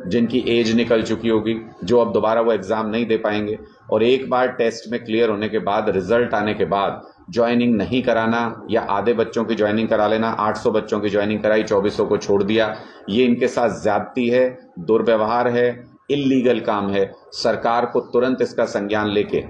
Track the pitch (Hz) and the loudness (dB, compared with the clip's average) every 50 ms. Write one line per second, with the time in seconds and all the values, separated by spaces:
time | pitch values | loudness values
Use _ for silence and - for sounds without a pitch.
0 | - - 90 120 117 110 123 127 110 - 117 117 117 110 113 117 117 113 120 113 | -6 -2 0 0 0 2 0 0 0 2 2 2 2 2 2 2 2 2 2 2
1 | 107 - 113 - - 117 113 107 104 110 113 110 - - - - - 87 120 120 | 2 0 -4 -2 0 0 0 0 0 0 -2 -4 -6 -12 -16 -10 -4 2 2 4
2 | 117 107 101 113 104 107 113 117 117 117 113 101 95 92 110 110 110 107 104 117 | 4 2 2 0 2 2 2 2 2 2 0 0 0 -2 -4 -4 -2 -2 -2 -2
3 | 120 107 113 110 110 107 104 104 104 104 107 104 - - - - - - 107 107 | 0 0 0 0 0 0 -2 -2 -2 -4 -6 -8 -10 -14 -20 -18 -6 -2 0 2
4 | 110 120 131 131 131 120 123 123 127 127 - - 117 113 110 - - 110 120 117 | 4 4 2 2 0 0 0 0 0 0 0 0 0 -2 -2 -4 -8 -6 -8 -6
5 | - - 107 113 120 113 107 101 107 107 104 110 90 95 101 110 110 107 95 95 | -4 -2 0 2 2 2 0 0 -2 -2 -2 -2 -2 0 0 0 0 0 0 0
6 | 90 87 113 120 123 117 - 107 104 107 104 95 98 80 95 98 98 92 - - | 0 2 2 2 2 0 0 -2 -2 -2 -2 -2 -2 0 0 0 0 -2 -4 -6
7 | - - - - - - 90 113 117 117 120 120 120 120 120 104 95 85 117 127 | -12 -18 -20 -20 -18 -6 -2 0 0 2 2 2 2 2 2 0 0 0 -2 -2
8 | 113 123 117 113 113 113 117 117 117 117 110 - - - 101 113 110 - 98 101 | 0 0 0 0 2 0 0 0 -2 -4 -6 -8 -6 -2 -2 -2 0 0 -2 -2
9 | 98 113 120 110 113 - - 120 113 104 117 98 107 104 104 110 113 107 113 107 | 0 0 0 0 0 -2 -2 -4 -2 -2 0 0 0 0 2 0 0 0 2 2
10 | 107 104 110 110 110 113 113 - 104 110 107 - - 123 107 107 104 - - 107 | 2 2 2 2 0 0 -2 0 0 -2 -2 0 0 0 0 0 0 -2 -2 -2
11 | 101 104 95 104 101 104 107 104 107 107 107 110 107 - 107 98 98 104 101 - | -2 0 0 0 0 0 0 0 0 2 2 2 2 2 2 2 2 2 0 0
12 | 107 90 104 95 - - 101 101 101 98 110 110 110 104 - - - - - - | 0 2 0 0 0 2 2 2 2 2 2 2 0 0 -2 -8 -12 -18 -20 -16
13 | - - 98 117 127 123 120 120 156 - - 131 123 113 92 - - 107 104 104 | -8 -2 0 2 4 4 2 2 0 0 0 0 0 0 0 -2 -2 0 0 0
14 | 101 - - 131 123 117 120 127 127 127 127 - - - - - 85 80 110 113 | -2 -4 -4 -4 -2 0 2 2 2 0 -2 -6 -16 -20 -16 -8 -2 0 2 2
15 | 113 113 113 110 107 107 117 120 123 123 120 120 120 123 120 120 - - - - | 4 4 2 2 2 0 0 0 0 2 2 2 2 0 0 -4 -10 -20 -20 -14
16 | _ - 139 143 139 135 135 131 117 123 120 110 110 - 107 104 101 98 98 98 | _ -4 -2 0 2 2 2 2 4 2 2 0 0 -2 -2 -2 -2 0 0 0
17 | 98 95 - - - - - - - 117 110 101 - 117 117 120 120 117 - 123 | 0 -2 -4 -10 -20 -18 -10 -4 -2 -2 0 0 0 0 0 0 0 0 -2 -2
18 | 117 - - 120 123 131 127 - 120 113 - - 117 107 - 113 101 101 104 107 | -2 -2 0 0 0 0 0 0 -2 -2 -2 -2 -2 -2 -2 -4 -4 -2 -2 -2
19 | 107 104 101 104 101 - - 78 67 - | 0 0 0 0 0 0 -2 -4 -4 -6